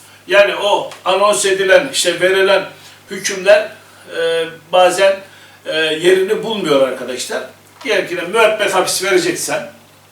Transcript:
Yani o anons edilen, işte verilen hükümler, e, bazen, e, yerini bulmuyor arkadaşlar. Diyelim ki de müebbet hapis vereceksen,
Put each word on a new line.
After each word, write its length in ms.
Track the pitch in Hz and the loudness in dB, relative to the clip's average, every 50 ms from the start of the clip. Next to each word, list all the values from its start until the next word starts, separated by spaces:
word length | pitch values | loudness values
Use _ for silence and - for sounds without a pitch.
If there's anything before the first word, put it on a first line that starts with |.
| - - - - _ | -20 -20 -20 -20 _
Yani 300 | 170 190 202 202 190 - | 2 4 4 4 4 2
o 340 | - 196 202 196 147 - - - - - | -2 0 0 0 0 -2 -6 -10 -8 -4
anons 400 | 175 190 196 202 202 175 185 - | -2 0 2 2 2 2 2 0
edilen, 440 | 196 190 190 190 185 185 180 139 135 - | 0 0 0 2 4 4 4 4 2 -2
işte 280 | - - 180 170 - | -4 -2 -2 -2 0
verilen 440 | 180 185 190 190 190 196 196 - - - - - - - - - - - | 0 0 2 2 2 2 2 0 0 -4 -10 -20 -20 -20 -20 -20 -18 -14
hükümler, 640 | 196 190 - - 196 190 180 202 208 - - - - - - - - - - 180 175 | -12 -10 -8 -8 -8 -2 2 4 4 4 4 0 -8 -18 -20 -20 -20 -20 -20 -12 -8
e, 280 | 165 165 165 165 165 165 160 156 - - - 185 | -4 -2 -2 -2 -2 -4 -6 -8 -14 -8 -2 2
bazen, 480 | 185 185 - - 196 196 196 196 196 - - - - - - - - - | 4 4 4 4 4 2 2 2 0 -4 -14 -20 -20 -20 -20 -20 -16 -10
e, 100 | - 156 | -6 -4
yerini 680 | 160 160 156 156 156 170 180 190 190 190 202 214 185 - | -2 -2 -2 -2 0 2 2 2 2 2 0 -2 -4 -4
bulmuyor 460 | 220 220 202 175 156 143 135 135 127 | -4 -6 -4 -2 0 2 2 2 0
arkadaşlar. 540 | 120 - 123 123 127 - - - - - - - - - _ - - - - | -2 -4 -8 -10 -8 -10 -8 -8 -8 -8 -10 -10 -16 -20 _ -20 -20 -12 -6
Diyelim 240 | 262 208 190 165 - | -4 -2 -2 -2 -4
ki 80 | 175 | -6
de 40 | 175 | -8
müebbet 540 | 165 175 202 233 226 214 214 208 202 185 - | -8 -4 0 2 2 2 2 0 -2 -2 0
hapis 300 | 190 175 - - - 185 | 0 -2 -2 -4 -4 -2
vereceksen, 680 | 196 190 175 160 - - - - 147 131 123 - - - - - _ _ _ _ _ | 0 0 0 0 0 -2 -4 -6 -6 -6 -6 -6 -10 -16 -20 -20 _ _ _ _ _